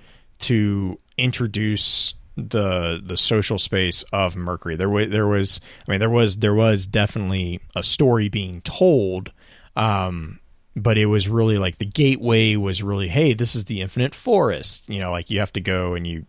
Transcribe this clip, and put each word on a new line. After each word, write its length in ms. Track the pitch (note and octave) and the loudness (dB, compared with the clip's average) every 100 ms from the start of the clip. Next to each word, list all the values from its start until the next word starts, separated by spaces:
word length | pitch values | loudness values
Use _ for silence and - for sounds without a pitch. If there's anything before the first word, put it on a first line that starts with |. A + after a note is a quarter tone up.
| - - _ - | -12 -20 _ -6
to 580 | - A#2 G#2 G2+ F#2+ F#2+ _ - | 0 2 2 0 -2 -6 _ -2
introduce 960 | B2 A#2+ A#2+ G2 G#2+ G#2+ - - - - - - | -2 0 -4 -2 -2 0 0 0 -2 -4 -12 -12
the, 640 | G#2+ A2+ G2+ F2+ E2+ E2+ | -4 -2 0 0 -2 -4
the 120 | F#2+ F2+ | -6 -4
social 420 | - A2+ G2+ G2+ | 0 2 0 -2
space 440 | - G2 F#2 - - | -2 0 0 0 -2
of 240 | G2+ F#2 F2 | -2 -2 -2
Mercury. 400 | F2 F2 - E2 | -6 -6 -6 -2
There 120 | G2 | 0
wa-, 160 | G2+ G#2+ | 0 0
there 200 | G#2 G#2 | 0 2
was, 340 | G2+ G2 - - - - | 2 0 -2 -6 -14 -4
I 40 | |
mean, 100 | G2 | 0
there 100 | A2 | 2
was, 280 | A#2 A2+ G2 | 4 2 2
there 160 | A2 | 2
was 320 | G#2 A2+ G#2 F#2+ | 4 4 2 0
definitely 760 | G#2+ G#2 - F#2+ F#2+ F2+ E2+ - | 0 0 -2 -4 -2 -2 -6 -8
a 80 | - | -6
story 460 | F3 - C#3+ A#2 G#2 | -2 2 4 4 2
being 320 | G#2 F#2+ F2+ | -2 -6 -8
told, 680 | - - F#3 D3 G2 F#2 G2 - _ - - - | -10 2 4 4 2 -2 -8 -14 _ -20 -12 -2
um, 640 | A2 G2+ F#2 F2 D#2 - - - _ - | 0 0 -2 -4 -8 -14 -20 -20 _ -4
but 220 | G#2+ G#2+ | 0 2
it 80 | G#2+ | 4
was 220 | G#2 F#2+ | 2 2
really, 280 | A2+ A2+ G#2 | 2 2 2
like, 200 | F#2+ F2 | 0 -4
the 60 | |
gateway 720 | G#2 G#2 C#3 C3 A#2 A2+ A2 G#2+ | -4 2 2 2 2 4 4 2
was 260 | G2 F#2+ | 0 -2
really, 240 | G2+ G2+ F#2 | -2 -2 -2
"Hey, 260 | F#2+ D#3 | 2 2
this 220 | A2 A#2+ | 2 0
is 120 | A#2 G2 | -2 -4
the 140 | G#2+ | -6
Infinite 320 | F#2+ - B2+ | -4 -2 -2
Forest." 760 | - - G#3+ C#3 D#2 C2+ - - | -2 0 2 2 0 -4 -6 -6
You 100 | G2 | -6
know, 120 | F#2 | -4
like, 180 | F2 F2 | -6 -4
you 80 | G#2 | -4
have 140 | G2+ | -2
to 80 | - | -4
go 340 | F#2+ F#2 F2+ | -2 -2 -2
and 100 | F2 | -4
you, 200 | E2+ E2 | -6 -8